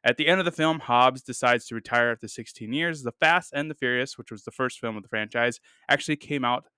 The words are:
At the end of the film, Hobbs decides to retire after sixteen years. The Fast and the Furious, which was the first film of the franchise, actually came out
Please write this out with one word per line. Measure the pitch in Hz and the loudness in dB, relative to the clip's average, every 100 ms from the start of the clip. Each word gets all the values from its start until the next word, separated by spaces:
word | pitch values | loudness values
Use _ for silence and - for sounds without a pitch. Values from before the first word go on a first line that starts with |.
| 123 | 0
At | 123 | 2
the | 156 | 2
end | 190 | 2
of | |
the | 170 | 2
film, | 165 160 160 | 0 0 0
Hobbs | - 120 127 131 | 2 6 6 4
decides | - 120 123 123 - | -6 -2 2 2 0
to | |
retire | 113 - 120 120 | -10 -2 2 2
after | 113 107 | 0 -8
sixteen | - 110 - 110 | -14 -16 -14 -8
years. | 135 170 156 | -4 -4 -4
The | 123 | -8
Fast | - 160 175 - | 0 2 2 0
and | 143 156 | -6 -6
the | |
Furious, | 151 127 123 131 - | -4 -2 0 -2 -8
which | - | -14
was | 107 | -14
the | - | -14
first | - 127 - | -4 -4 -4
film | 117 107 | -8 -8
of | |
the | 95 | -6
franchise, | 110 107 120 120 117 _ _ - | -6 -4 0 0 -2 _ _ -10
actually | 139 - 147 | -8 -4 -6
came | - 143 | -4 -4
out | 123 123 - | -2 -2 -6